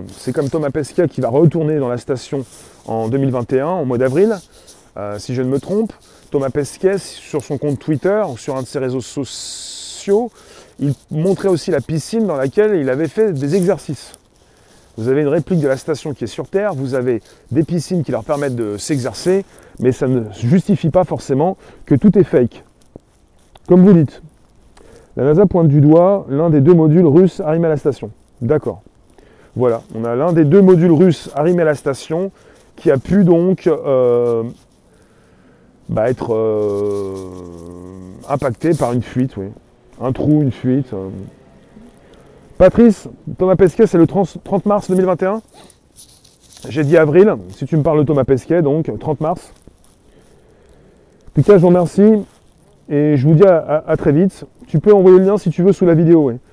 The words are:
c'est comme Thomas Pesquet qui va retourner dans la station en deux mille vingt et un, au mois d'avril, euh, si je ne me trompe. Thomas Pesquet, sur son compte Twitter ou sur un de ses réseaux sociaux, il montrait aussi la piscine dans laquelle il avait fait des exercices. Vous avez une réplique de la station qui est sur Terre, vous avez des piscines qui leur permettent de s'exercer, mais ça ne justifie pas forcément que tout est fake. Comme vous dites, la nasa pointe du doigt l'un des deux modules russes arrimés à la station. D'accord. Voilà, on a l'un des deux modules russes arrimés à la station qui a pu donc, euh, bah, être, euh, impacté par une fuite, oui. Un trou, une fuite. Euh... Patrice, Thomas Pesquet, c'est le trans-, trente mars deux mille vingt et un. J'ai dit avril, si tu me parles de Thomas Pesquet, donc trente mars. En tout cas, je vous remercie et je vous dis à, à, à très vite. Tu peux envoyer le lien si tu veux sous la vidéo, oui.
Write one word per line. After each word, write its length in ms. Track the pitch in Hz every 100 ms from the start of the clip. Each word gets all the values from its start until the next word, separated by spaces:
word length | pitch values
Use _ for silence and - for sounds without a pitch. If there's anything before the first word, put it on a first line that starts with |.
| 92
c'est 200 | - 131
comme 160 | 151 139
Thomas 220 | 165 147
Pesquet 380 | 151 135 - 165
qui 120 | -
va 80 | 123
retourner 520 | 139 165 170 151 151
dans 80 | 123
la 100 | 123
station 460 | - 127 - 139 131 - - - -
en 220 | 113 113
deux 100 | 135
mille 140 | 135
vingt 200 | 123 113
et 60 | 131
un, 140 | 151
au 120 | 185
mois 140 | 131 120
d'avril, 380 | 127 147 220 196 - - - - _ -
euh, 220 | 101 104
si 160 | -
je 80 | 123
ne 60 | 127
me 100 | 135
trompe. 340 | - 202 220 - _ _ _
Thomas 200 | 147 135
Pesquet, 480 | 147 139 - 190 196
sur 440 | - - - 143
son 160 | - 139
compte 220 | 147 131
Twitter 420 | - 151 185 214 180
ou 40 | 120
sur 180 | - 131
un 60 |
de 40 | 127
ses 120 | 143
réseaux 220 | 127 131
sociaux, 1300 | - 143 127 - - - - - - - 202 208 240 - - - - -
il 160 | 143 127 _
montrait 380 | 156 185 180 196
aussi 240 | 170 -
la 80 | 143
piscine 480 | - 156 - 226 202
dans 80 | 139
laquelle 400 | 135 208 214 185
il 120 | 131
avait 180 | 135 160
fait 240 | 214 220
des 240 | 139 143 190
exercices. 560 | 175 165 - 135 - - _ _ _ _ _ _ _ -
Vous 100 | 117
avez 140 | 139
une 60 | 143
réplique 320 | 127 - 175
de 80 | 139
la 100 | 135
station 340 | - 147 156
qui 120 | 127
est 20 | 117
sur 220 | - 139
Terre, 260 | 196 208
vous 200 | 135 135
avez 280 | 131 123 113 - _ _
des 100 | 117
piscines 400 | - 170 - 180
qui 100 | 131
leur 100 | 117
permettent 320 | 107 143 139 120
de 200 | 104 104
s'exercer, 680 | - 143 120 104 - 196 190 - - -
mais 140 | 127
ça 160 | 120 131
ne 160 | 127 107
justifie 580 | 101 120 175 - 170 160
pas 140 | 180
forcément 520 | 180 147 - 135 165 - - - -
que 80 |
tout 240 | 151 214 202
est 60 |
fake. 400 | 156 151 123 - _ _ _ - _ _ _ _ _ _ -
Comme 160 | 180
vous 120 | 190
dites, 260 | 175 135 - - _ _ _ _ _ - - _ -
la 80 |
nasa 220 | 135 156 196
pointe 220 | 180 160
du 120 | 143
doigt 460 | 147 165 180 202 -
l'un 220 | 139 170
des 100 | 151
deux 140 | 139
modules 320 | 170 156 165 165
russes 340 | 160 185 -
arrimés 260 | 151 165 165
à 40 |
la 60 | 147
station. 320 | 151 - 107 - _ _
D'accord. 400 | 117 151 117 98 - _ _ _ _ _ _ 113
Voilà, 240 | 123 113 -
on 100 | 113
a 100 | 117 120
l'un 180 | 180
des 100 | 165
deux 160 | 143 196
modules 320 | 190 175 170
russes 380 | 156 185 - -
arrimés 280 | 139 160 175
à 40 | 156
la 100 | 143
station 540 | 143 127 - 160 190 - _ _ _ -
qui 140 | 165
a 80 | 135
pu 260 | - 196
donc, 440 | 180 170 185 175 175
euh, 720 | 151 147 131 123 120 120 117 117 - _ _ _ _ _ _ _ _ _ _ _ _ -
bah, 220 | 113 117
être, 240 | 127 117
euh, 800 | 110 110 107 104 101 104 101 98 95 92 92 87 85 85 87 90 95 92 - -
impacté 460 | 143 135 - 160
par 180 | 156 123
une 100 | 123
fuite, 340 | - 127 131 101
oui. 80 | 98 - _ _ _ -
Un 100 | 123
trou, 300 | 139 143 151
une 100 | 139
fuite. 400 | - 127 135 135
Euh... 160 | 98 95 95 98 - _ _ _ - 240 _ _ - - - _ -
Patrice, 500 | 185 - 240 - 120 - 156 -
Thomas 180 | 185 185
Pesquet, 300 | 190 - 208
c'est 100 | 170
le 100 | 165
trans-, 200 | 185 180 -
trente 220 | - 196 202
mars 240 | 202 -
deux 40 |
mille 120 | 185 185
vingt 160 | 175
et 20 |
un. 160 | 190 220 - - - _ _ - - - _ _ _ - 120
J'ai 160 | 127
dit 140 | 143 165
avril, 380 | 151 165 208 123 90 -
si 80 |
tu 100 | 139 160
me 40 |
parles 180 | 156 151
de 40 |
Thomas 200 | 147 139
Pesquet, 360 | 131 127 - 170
donc 300 | 139 156 151 110
trente 240 | 156 143
mars. 320 | 165 185 - - - _ _ _ _ _ _ _ _ _ _ _ _ _ _ _ -
En 100 | 147
tout 20 |
cas, 120 | 170
je 80 | 196
vous 60 | 175
remercie 540 | 180 165 - 214 214 - _ _ _ _ _ -
et 260 | 147 151 143
je 100 | 143
vous 60 |
dis 120 | 160
à, 120 | 196 165
à, 340 | 139 156 165
à 40 | 156
très 160 | 156
vite. 320 | 147 190 - - _ -
Tu 120 | 151
peux 140 | 214
envoyer 260 | 202 185 185
le 60 |
lien 140 | 190 208
si 100 | 175
tu 140 | 160
veux 100 | 190
sous 140 | 170 175
la 80 |
vidéo, 300 | 165 165 165
oui. 100 | 139 120 -